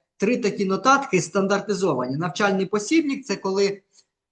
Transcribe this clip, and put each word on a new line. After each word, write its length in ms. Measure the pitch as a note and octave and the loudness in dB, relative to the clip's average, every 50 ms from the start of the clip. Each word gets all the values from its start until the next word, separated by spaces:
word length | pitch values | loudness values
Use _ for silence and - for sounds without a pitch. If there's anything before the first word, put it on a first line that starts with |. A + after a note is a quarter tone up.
| _ _ _ | _ _ _
три 200 | _ G3+ G#3 B3+ | _ 0 0 0
такі 280 | B3+ A#3+ G3+ F#3+ - G3+ | 0 0 -2 -2 0 -2
нотатки 560 | F#3 F#3+ F#3+ - C4 C#4 C4+ - - - F3+ | -2 -2 2 4 4 4 4 2 0 0 0
стандартизовані. 920 | - - - G3+ F#3+ F#3+ G3+ G3 G3 - G3+ F3+ F#3+ F3+ C#3+ B2 B2 B2+ C3+ | 0 0 -2 -2 0 2 0 -2 -2 -4 -2 0 0 0 0 0 -2 -4 -4
Навчальний 500 | D3 F3 F3+ - - G#3+ G3 F#3+ F#3+ F#3+ | -4 -4 -4 -2 0 2 2 2 0 0
посібник — 600 | F#3 - G#3 G#3 - D#4 E4 D4+ C#4 C4+ - - | -2 -2 -4 -2 2 2 2 2 2 -4 -6 -4
це 100 | - G3+ | -6 -6
коли 460 | F#3+ - F#3+ F#3+ G3 G3 G3 G3 - _ _ _ _ _ _ _ _ _ _ | -4 -2 -2 0 2 0 0 -2 -6 _ _ _ _ _ _ _ _ _ _